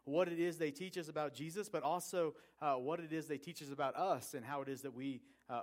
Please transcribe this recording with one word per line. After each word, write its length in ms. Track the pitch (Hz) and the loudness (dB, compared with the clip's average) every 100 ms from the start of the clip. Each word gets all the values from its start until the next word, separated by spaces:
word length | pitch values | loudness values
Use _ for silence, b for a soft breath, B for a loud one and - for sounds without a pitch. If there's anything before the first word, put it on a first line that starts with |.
what 240 | - 156 175 | 0 4 4
it 140 | 170 | 4
is 180 | 175 160 | 2 2
they 140 | 156 | 0
teach 260 | 139 185 185 | -2 -6 -6
us 100 | 156 | -4
about 240 | 156 147 | -2 -2
Jesus, 360 | 127 160 190 202 | -2 -6 -4 -2
but 160 | 165 | 0
also, 500 | 139 175 - 180 160 - B B | 2 2 2 2 2 0 B B
uh, 140 | 151 | 2
what 240 | 127 131 170 | 2 2 -2
it 140 | 165 | 0
is 160 | 160 143 | -2 -2
they 100 | 139 | -4
teach 240 | 170 - | -4 -8
us 80 | 143 | -6
about 240 | 139 135 | 0 0
us 400 | 143 185 135 - | 2 2 2 0
and 100 | 139 | -6
how 160 | 117 143 | -4 -4
it 80 | 135 | -2
is 140 | 131 | -4
that 100 | 139 | -6
we, 280 | 120 135 123 - B B | -4 -4 -6 -10 B B
uh, 140 | 120 | -4